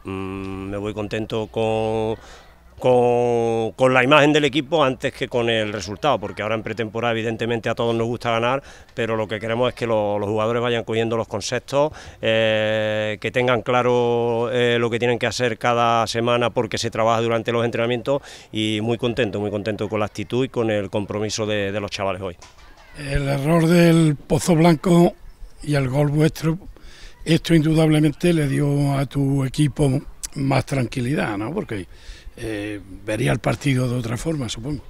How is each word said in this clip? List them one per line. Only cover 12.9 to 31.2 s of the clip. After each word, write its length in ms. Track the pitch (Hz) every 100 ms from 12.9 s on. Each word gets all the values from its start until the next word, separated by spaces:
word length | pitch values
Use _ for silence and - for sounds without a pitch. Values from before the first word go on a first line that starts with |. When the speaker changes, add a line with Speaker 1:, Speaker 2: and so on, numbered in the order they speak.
| 107 107 104
Speaker 1:
que 120 | 113
tengan 300 | 131 123 120
claro, 880 | 117 127 123 123 120 120 117 117 120
eh, 260 | 123 120 120
lo 100 | 117
que 120 | 113
tienen 180 | 120 117
que 80 | 117
hacer 320 | 104 123 110
cada 480 | 123 117 117 117 107
semana 440 | 117 117 120 117
porque 280 | - 110 104
se 140 | 117
trabaja 280 | 113 113 113
durante 280 | 117 117 110
los 140 | 117
entrenamientos 580 | 117 113 117 123 113 139 - - -
y 260 | 110 107 107
muy 160 | 110 120
contento, 420 | 123 113 110 101
muy 100 | 104
contento 380 | 104 98 101 104
con 100 | 107
la 80 | 104
actitud 380 | - 101 120
y 40 | 131
con 220 | 123 113
el 200 | 104 98
compromiso 540 | 107 95 104 107 107
de, 280 | 107 107 98
de 80 | 101
los 100 | 101
chavales 320 | - 98 92
hoy. 140 | 95 87 - - - - - 151
Speaker 2:
El 280 | 143 139 139
error 400 | 139 139 170 160
del 500 | 175 170 165 160 147
Pozo 380 | - 180 -
Blanco 600 | 160 170 160 190 170 170 - - - - -
y 140 | 147 143
el 120 | 131
gol 200 | 135 147
vuestro, 500 | 151 156 - 160 170 - - - - - -
esto 300 | - 160 -
indudablemente 800 | 165 151 156 160 151 151 139 175
le 140 | 165 143
dio 500 | 139 147 143 143 139
a 80 | 139
tu 400 | - 139 139 131
equipo 560 | - 147 - 143 131 - - -
más 320 | 147 135 135 -
tranquilidad, 720 | 139 120 135 123 151